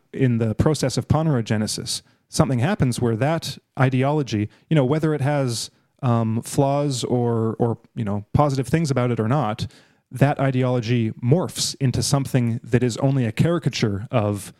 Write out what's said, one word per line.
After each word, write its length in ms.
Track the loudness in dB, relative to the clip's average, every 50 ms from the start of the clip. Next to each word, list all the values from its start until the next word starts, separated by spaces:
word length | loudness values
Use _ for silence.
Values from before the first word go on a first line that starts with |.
| _ _ -2
in 240 | 0 2 2 2 2
the 160 | 0 0 0
process 420 | 0 2 2 2 0 0 -2 -2
of 120 | -2 0 2
ponerogenesis, 920 | 2 2 2 2 0 0 0 0 0 0 0 -2 -4 -6 -6 -8 -8 -10 -10 _ _ _ _ _
something 320 | 0 0 2 2 2 0
happens 400 | 0 0 0 2 0 0 0 0
where 160 | 0 0 0
that 420 | 0 0 0 0 -2 -4 -8 -10 -12 -16 _ _ 2
ideology, 720 | 2 2 4 2 2 2 0 0 0 0 -2 -2 -2 -2 -6 _ _ 0
you 40 | 2
know, 100 | 4 4
whether 280 | 4 2 2 0 0 0
it 80 | 0
has, 500 | 0 0 0 0 0 -2 -2 -4 -8 -10 _ _ _ _ _ _ 0
um, 400 | 2 2 2 2 0 -2 -2 -4
flaws 640 | -2 0 2 2 2 2 0 0 -2 -2 -4 -2
or, 520 | -2 0 0 0 0 0 0 0 -2 0 0
or, 200 | 0 0 0 -2 _ _ -8
you 100 | -6 -4
know, 200 | -4 -4 -4 -4 0 2
positive 360 | 2 2 2 2 -2 -2 0
things 220 | 0 0 0 0
about 200 | 0 0 0 0
it 80 | 0 0
or 100 | 0 0
not, 380 | 0 0 0 -2 -4 -6 -8 -10 -10 -14 _ _ _ _ _ _
that 280 | -2 0 2 2 2 2
ideology 720 | 0 0 0 0 0 0 0 -2 0 0 0 0 0 -2 -4
morphs 600 | -4 0 2 2 2 2 -2 -4 -4 -6 -6 -4 -2
into 220 | -2 0 0 0 0
something 580 | 0 0 0 0 0 0 0 0 0 -2 -4 -2
that 200 | -2 0 0 2
is 140 | 0 0 0
only 260 | 0 0 0 0 0
a 80 | -2 -2
caricature 760 | _ -2 -2 -2 -2 -2 -4 -2 -2 0 0 -2 -2 -4 -2
of 420 | -2 0 0 0 -2 -4 -6 -12 -18 _